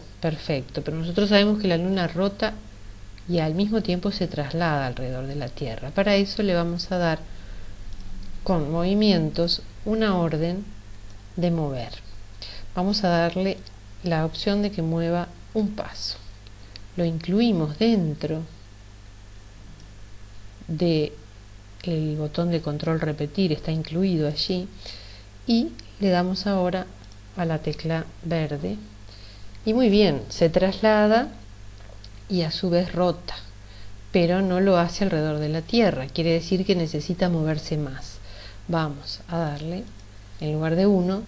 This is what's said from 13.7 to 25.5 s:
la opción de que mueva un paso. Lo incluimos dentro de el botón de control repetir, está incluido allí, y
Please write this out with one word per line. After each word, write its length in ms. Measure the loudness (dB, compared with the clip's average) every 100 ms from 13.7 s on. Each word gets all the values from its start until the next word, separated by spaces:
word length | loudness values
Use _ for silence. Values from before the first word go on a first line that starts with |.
| -18 -18 -8
la 220 | 0 2
opción 380 | 0 0 0 2
de 80 | 2
que 120 | 0
mueva 460 | 0 0 2 0 -2 -8 -6
un 160 | 0 0
paso. 460 | -2 -8 -8 -8 -8 -12 -16 -16 -18 -16 -16 -8 -2
Lo 80 |
incluimos 760 | 0 0 0 4 4 4 2 2
dentro 640 | 4 4 4 0 -2 -4 -6 -12 -18 -20 -20 -20 -18 -18 -18 -18 -18 -18 -18 -16 -16 -16 -14 -14 -14 -14 -16 -14 -6
de 460 | 0 4 4 2 -2 -16 -18 -18 -18 -18 -10
el 340 | -4 -2 0 -2
botón 340 | -2 0 0
de 100 | 0
control 400 | 0 -2 0 0
repetir, 520 | 0 -2 -2 2 2
está 200 | 2 -2
incluido 560 | -2 -2 0 2 4 2
allí, 400 | 0 -2 -2 -4 -10 -14 -14 -16 -18 -18 -8
y 260 | 2